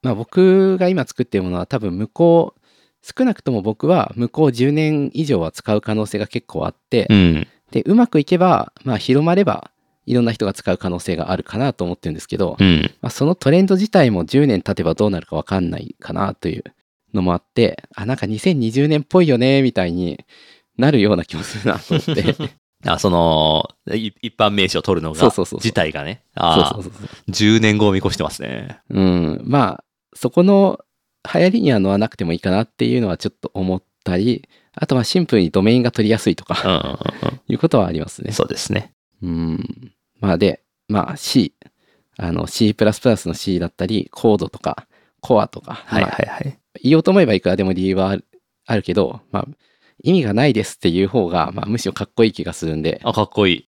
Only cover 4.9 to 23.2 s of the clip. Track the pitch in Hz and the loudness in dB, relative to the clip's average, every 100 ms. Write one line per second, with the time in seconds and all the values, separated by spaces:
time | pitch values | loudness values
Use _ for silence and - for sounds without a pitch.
4.9 | 151 139 - 151 107 82 - - 107 - | 0 -2 -4 0 0 -2 -6 -2 -2 0
5.9 | 107 104 104 104 120 - 80 87 - _ | -4 -2 -6 -6 -8 -8 -6 -6 -8 _
6.9 | 117 - 104 90 78 - _ _ - - | -2 4 4 4 2 -4 _ _ -4 2
7.9 | 220 240 151 143 180 180 147 - _ 135 | 2 4 2 0 2 2 2 -2 _ -6
8.9 | 120 - 131 160 180 175 90 - _ _ | -4 2 2 4 2 2 -2 -10 _ _
9.9 | _ - 123 117 107 101 - - 92 95 | _ -2 0 0 -2 -4 -4 -4 -2 -2
10.9 | 87 - 82 82 90 - 104 135 - 90 | -6 -4 -4 -2 -4 -4 -4 -4 -2 -6
11.9 | 87 82 78 - - 90 - 98 80 - | -6 -8 -10 -8 -4 -4 2 4 4 0
12.9 | _ - - 143 180 135 165 190 185 214 | _ -10 -2 -2 0 2 4 4 2 2
13.9 | 190 131 95 - 135 147 98 - 95 82 | 4 4 2 0 2 2 2 -2 -2 -2
14.9 | 82 104 92 - 80 - 95 85 87 - | 0 0 -2 -6 -8 -2 -2 -2 -4 -10
15.9 | - - 85 98 - 170 - - _ _ | -16 -10 -4 -4 -4 -8 -8 -12 _ _
16.9 | _ _ - 90 87 _ - 104 - - | _ _ -2 0 -2 _ 0 0 0 -16
17.9 | - 98 131 98 107 190 156 113 120 147 | -10 -6 -4 -4 -2 0 0 0 0 2
18.9 | 151 135 185 165 120 131 139 131 - 90 | 0 2 2 4 4 4 2 2 0 -2
19.9 | 87 87 - - - - _ _ - 135 | -2 -4 -6 -16 -20 -20 _ _ 0 2
20.9 | 143 101 95 82 80 - 110 104 - - | 4 2 2 -2 -10 -10 -6 -4 -4 -2
21.9 | 160 - 147 - - 143 _ _ _ - | -4 -2 -2 -2 -2 -10 _ _ _ -4
22.9 | 82 101 87 | 0 2 2